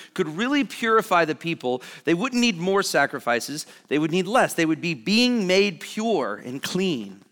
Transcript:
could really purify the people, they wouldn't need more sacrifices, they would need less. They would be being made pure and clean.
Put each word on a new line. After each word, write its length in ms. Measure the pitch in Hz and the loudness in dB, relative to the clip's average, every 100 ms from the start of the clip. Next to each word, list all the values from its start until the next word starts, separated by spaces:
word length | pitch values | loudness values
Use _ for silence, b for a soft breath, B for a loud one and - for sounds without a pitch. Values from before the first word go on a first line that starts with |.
| B | B
could 120 | - 156 | -4 -4
really 380 | 156 247 294 | -2 0 0
purify 600 | 226 - 226 220 - 175 160 | 0 -2 2 2 4 2 2
the 80 | |
people, 480 | 147 165 160 127 123 B B | -2 -6 -4 -2 -4 B B
they 100 | - | 0
wouldn't 260 | 170 254 240 | 0 0 2
need 160 | 240 175 | 0 0
more 260 | 180 196 | 0 0
sacrifices, 840 | 190 156 143 139 120 120 - 147 - B B | 2 2 0 0 0 0 -2 -8 -12 B B
they 100 | 147 | 0
would 120 | 156 | 2
need 160 | 175 185 | 0 2
less. 280 | 247 160 | 2 2
They 100 | - | 2
would 160 | 160 156 | 0 0
be 140 | 170 | -2
being 520 | 139 170 220 247 240 185 | -4 2 4 4 2 2
made 340 | 185 208 151 | 2 2 -2
pure 600 | - - 226 185 110 104 | -10 -4 -2 0 -2 -6
and 200 | 123 127 | -10 -10
clean. 580 | - 185 190 135 101 95 - | -4 -2 0 -2 -6 -14 -20